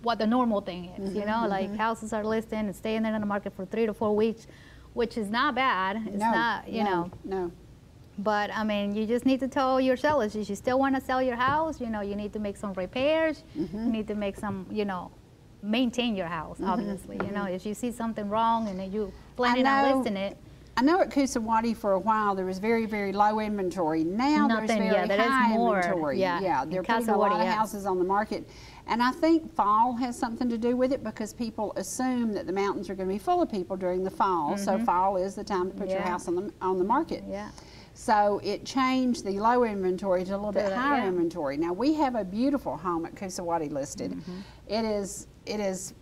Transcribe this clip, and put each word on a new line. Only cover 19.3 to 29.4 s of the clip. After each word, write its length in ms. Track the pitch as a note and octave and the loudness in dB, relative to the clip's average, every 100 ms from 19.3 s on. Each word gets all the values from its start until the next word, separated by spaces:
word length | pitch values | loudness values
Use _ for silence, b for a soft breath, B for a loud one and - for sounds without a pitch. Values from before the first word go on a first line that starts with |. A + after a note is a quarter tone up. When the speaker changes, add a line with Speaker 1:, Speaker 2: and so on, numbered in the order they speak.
Speaker 2:
I 40 | - | -2
Speaker 1:
planning 300 | B3 B3 C4 | 2 4 4
on 220 | C#4 C#4 | 4 4
Speaker 2:
know, 80 | C4+ | 4
Speaker 1:
listing 180 | A#3+ F#3+ | 2 -2
it. 200 | G3 - B B B - | -4 -8 B B B 2
Speaker 2:
I 60 | |
know 180 | C4 F4+ | 4 6
at 100 | - | 4
Coosawattee 680 | - C4+ B3+ A3 A3+ A#3 A3 | 2 2 0 2 2 2 0
for 160 | G#3 | 2
a 60 | F#3+ | 2
while 360 | G3 G#3+ G#3 | 2 2 2
there 120 | F#3+ F#3 | 0 -2
was 120 | F#3 | -2
very, 280 | G#3+ A3+ A3 | 0 0 0
very 260 | G#3+ G3 | -2 -2
low 260 | F#3+ G#3 A3 | 4 4 4
inventory. 640 | G#3+ G#3 F#3 F3 D#3+ D#3+ | -2 -2 -2 0 0 0
Now 440 | D#3+ G3+ C4+ D4+ C#4+ | 0 0 2 4 4
there's 120 | A3 | 2
Speaker 1:
Nothing, 160 | A3 A3 | 2 2
Speaker 2:
very 100 | F#3+ | 4
Speaker 1:
yeah, 120 | G#3 F3+ | 2 2
there 140 | G3+ | 2
is 60 | A#3 | 4
Speaker 2:
high 220 | C4+ A#3+ | 4 4
Speaker 1:
more, 280 | A3 A#3 G3+ | 4 4 2
Speaker 2:
inventory. 380 | F3 F3 D3+ C#3 | 2 0 0 0
Speaker 1:
yeah, 200 | F#3 E3+ | 0 0
Speaker 2:
Yeah, 220 | F#3+ C#3 | 0 0
Speaker 1:
in 80 | C#3+ | 0
Speaker 2:
they're 120 | F#3 | -4
putting 260 | F3+ A3+ A3+ | 0 0 2
a 80 | G#3 | 4
lot 140 | G#3 | 4
Speaker 1:
Coosawattee, 80 | F#3 | 4
Speaker 2:
of 40 | |
Speaker 1:
yeah. 100 | - | 2
Speaker 2:
houses 300 | G#3+ G#3+ G#3 | 2 0 -2
on 140 | G3 F#3 | -2 0
the 60 | |
market. 440 | F3+ G3+ G#3+ G3+ - B B B - | 2 0 0 -6 -8 B B B -4
And 160 | A#3 | 0
I 80 | B3 | 0
think 440 | C4 D#4+ E4 | 2 4 4